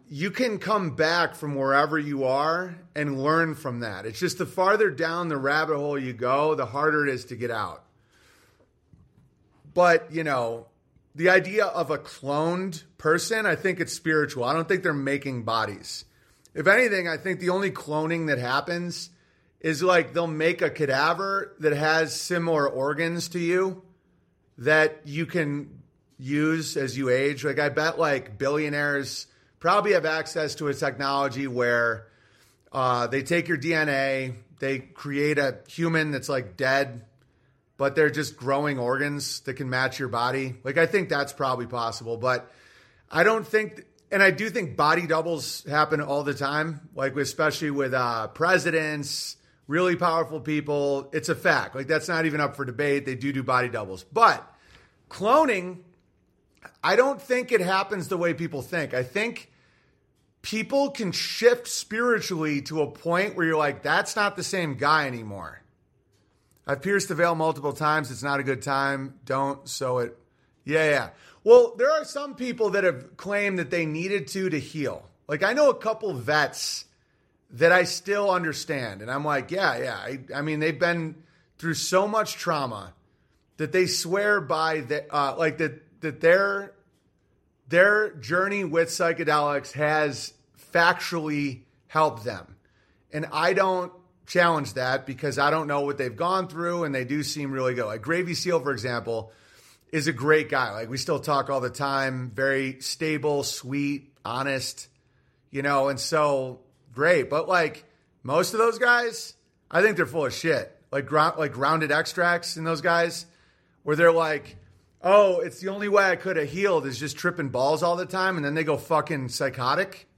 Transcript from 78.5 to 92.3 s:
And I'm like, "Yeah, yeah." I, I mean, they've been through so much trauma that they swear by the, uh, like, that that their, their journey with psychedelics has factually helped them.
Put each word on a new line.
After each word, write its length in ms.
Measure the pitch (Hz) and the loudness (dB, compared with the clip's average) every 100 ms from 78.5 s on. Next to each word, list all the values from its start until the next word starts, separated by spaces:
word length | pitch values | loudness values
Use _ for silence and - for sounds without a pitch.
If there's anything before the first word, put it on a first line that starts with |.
| 143 - 139 117 98 | -6 -6 -6 -6 -8
And 80 | 113 | -6
I'm 140 | 139 151 | -4 -2
like, 260 | 143 127 | -2 -2
"Yeah, 260 | 185 170 120 | 0 0 0
yeah." 200 | 131 98 | -4 -6
I, 220 | 104 135 - | -8 -12 -8
I 80 | 143 | -6
mean, 180 | 151 151 | -4 0
they've 200 | 160 135 | -2 2
been 440 | 170 170 160 147 - _ _ - | 0 0 -4 -10 -20 _ _ -8
through 180 | 165 - | -4 -4
so 320 | - 185 208 | 0 2 2
much 260 | 220 - - | 0 -2 -4
trauma 580 | 175 156 127 104 90 - _ _ _ _ _ - | -4 -2 -4 -8 -14 -20 _ _ _ _ _ -8
that 140 | 156 | 0
they 140 | 185 180 | 2 2
swear 560 | - 165 196 208 202 | -2 -2 0 2 0
by 400 | 139 156 160 160 | 0 0 0 -2
the, 240 | 127 147 147 | -2 -6 -2
uh, 220 | 147 139 151 | -2 0 0
like, 200 | 160 156 | 0 0
that 220 | 156 - - _ | -4 -4 -20 _
that 200 | 160 123 | -10 2
their, 520 | 165 185 196 196 392 - _ _ _ _ _ _ _ _ 123 | 6 6 4 -2 -8 -16 _ _ _ _ _ _ _ _ 2
their 440 | 170 202 214 214 156 | 6 6 6 0 -4
journey 480 | 110 180 196 202 | -2 0 0 -2
with 260 | 175 165 165 | 0 0 0
psychedelics 800 | - 170 165 151 151 147 143 - | 0 0 0 2 2 2 -2 -4
has 640 | 139 151 156 147 123 - - _ _ - | -2 0 2 0 -2 -10 -16 _ _ -2
factually 880 | 170 170 180 - 170 151 147 143 123 _ _ _ | 2 4 2 -4 -6 -4 -4 -4 -6 _ _ _
helped 360 | 156 151 110 | 2 2 0
them. 320 | 113 | -8